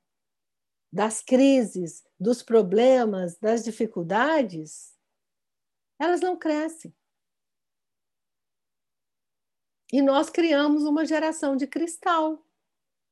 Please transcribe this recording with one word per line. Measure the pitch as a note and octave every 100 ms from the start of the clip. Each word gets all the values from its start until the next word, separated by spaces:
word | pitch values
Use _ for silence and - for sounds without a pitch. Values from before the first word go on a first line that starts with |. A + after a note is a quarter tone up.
| _ _ _ _ _ _ _ _ _
das | F3+ G#3+ A3
crises, | - B3+ C#4 C4+ G#3+ F#3 E3 - _ _
dos | G3 A#3+
problemas, | - A3+ F#3 G3+ B3 C4 A3+ F#3+ F3+ -
das | G#3+ A#3
dificuldades, | A#3 G#3+ A3 F#3+ E3 G3+ C#4 D#4+ A3+ E3 D#3 - - _ _ _ _ _ _ _ _ _ _ _
elas | D#4+ F4
não | F4+ F4
crescem. | D#4+ D4+ D#4+ D#4+ E3 _ _ _ _ _ _ _ _ _ _ _ _ _ _ _ _ _ _ _ _ _ _ _ _ _ _ _ _ _ _
E | B3+
nós | C#4 C#4 D#4
criamos | - E4 C#4+ D4 D4+
uma | D4 D4
geração | D#4+ D#4 D#4 D#4 C#4+ C4+
de | C4+
cristal, | D4 E4 - F#4 E4 D#4 D#4 _ _ _ _ _ _ _